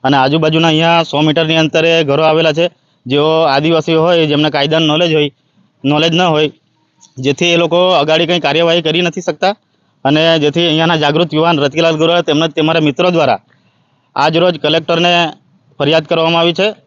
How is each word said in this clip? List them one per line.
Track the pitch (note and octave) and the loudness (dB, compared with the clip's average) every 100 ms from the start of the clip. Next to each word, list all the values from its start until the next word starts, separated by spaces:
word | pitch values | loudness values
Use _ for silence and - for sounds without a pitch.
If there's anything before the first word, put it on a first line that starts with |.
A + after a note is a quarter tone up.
અને | C3 C#3 | 0 0
આજુબાજુના | C3+ D#3 D#3 D#3+ E3 | 0 0 0 0 0
અહીંયા | D#3 E3 E3+ | 0 2 0
સો | D#3+ C#3+ | 0 -2
મીટરની | D#3 D3+ D#3+ D#3+ | 0 0 0 0
અંતરે | D#3 E3 E3 E3 | 0 0 0 0
ઘરો | D3+ C#3 | 0 0
આવેલા | D#3+ D#3 E3 | 2 2 0
છે. | D3+ E3+ _ _ _ B2 | 0 -4 _ _ _ -4
જેઓ | C#3+ D3+ | 0 2
આદિવાસી | D#3+ D#3+ C#3 D#3 E3 D#3 | 2 2 0 0 0 0
હોય, | D#3+ E3 E3+ D#3 | 0 2 2 0
જેમને | D3 D3+ | 0 0
કાયદાનું | C#3+ C#3+ D#3+ D#3+ | -2 -2 0 0
નોલેજ | D3+ F3 | 0 0
હોય, | D#3 D3 _ _ _ _ _ | 0 -2 _ _ _ _ _
નોલેજ | C3+ D3 E3 | -2 0 0
ન | E3 | 0
હોય, | F3+ D3+ D#3 - _ _ _ _ _ - | 0 0 -2 -6 _ _ _ _ _ -6
જેથી | C3 C#3 F3 | -4 0 0
એ | E3+ | 0
લોકો | E3+ E3+ F#3 | 2 0 2
અગાડી | F3 D3+ D#3+ E3+ | 2 2 0 0
કંઈ | F3 | -2
કાર્યવાહી | D3+ D3+ E3+ E3+ | 0 0 0 0
કરી | D#3+ D#3 | -2 -2
નથી | F3 F3 | -2 -4
શકતા | F3+ D3+ F#3 G#3 _ _ _ _ | -8 -2 -4 -4 _ _ _ _
અને | C3 D3+ E3 E3 | 0 2 2 2
જેથી | D3 E3 E3+ | 0 0 0
અહીંયાના | D#3 E3 E3 | 0 0 0
જાગૃત | D3 D3+ E3+ | 0 0 -2
યુવાન | D#3 E3+ D#3+ | 0 0 0
રતિલાલ | C#3+ D3+ E3 D#3 | -2 0 0 2
ગોરા | E3 F3 | 0 0
તેમજ | E3 D3 E3 | 0 0 -2
તમારા | E3 D#3 E3 | -2 -2 0
મિત્રો | D3+ C3+ F3+ | 0 0 0
દ્વારા | E3 C#3 G#2 _ _ _ _ _ _ _ - | 2 0 -2 _ _ _ _ _ _ _ -4
આજ | D3+ D#3+ | 0 2
રોજ | F3+ D#3+ | 0 0
કલેક્ટરને | D3+ D#3+ D#3 E3+ F3 E3+ E3 - _ _ _ _ | -2 -2 -2 -2 0 0 -2 -6 _ _ _ _
ફરિયાદ | C#3+ D#3+ | 0 0
કરવામાં | D3+ D#3+ E3 E3+ | 0 -2 0 2
આવી | E3+ | 0
છે. | E3+ G3+ G#3 | 0 -2 -4